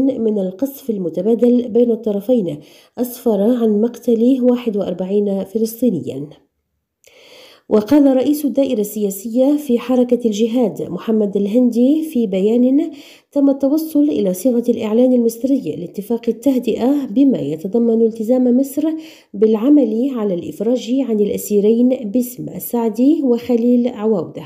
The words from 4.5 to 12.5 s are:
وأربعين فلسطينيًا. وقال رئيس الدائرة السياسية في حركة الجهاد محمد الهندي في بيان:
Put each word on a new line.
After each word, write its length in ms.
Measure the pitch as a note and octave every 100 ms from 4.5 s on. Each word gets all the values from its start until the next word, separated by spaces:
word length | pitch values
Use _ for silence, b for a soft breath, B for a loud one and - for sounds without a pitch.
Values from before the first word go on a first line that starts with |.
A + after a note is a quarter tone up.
| B3 A#3 G3+
وأربعين 680 | F3+ F3+ F#3 G#3 G3+ G3
فلسطينيًا. 840 | - A3 A3 - B3 E3+ B2 C3 D3 - _ _ _ _ _ _ _ B B B B B B
وقال 480 | G#3+ G#3+ D4+ C#4 C4
رئيس 280 | C4+ D4 C#4
الدائرة 340 | A3 C4+ A3+
السياسية 800 | G3+ G#3+ G3+ F#3+ A#3 A#3 C4+ D4
في 220 | - A#3
حركة 480 | - B3+ B3 A#3+ A3+
الجهاد 540 | G3+ A3+ B3 G#3+ D3
محمد 560 | - F3+ - A3 G3+ G3
الهندي 680 | G3+ A#3 B3 A3+ B3+ D#4
في 240 | D#4 B3 A3
بيان: 640 | F#3 G#3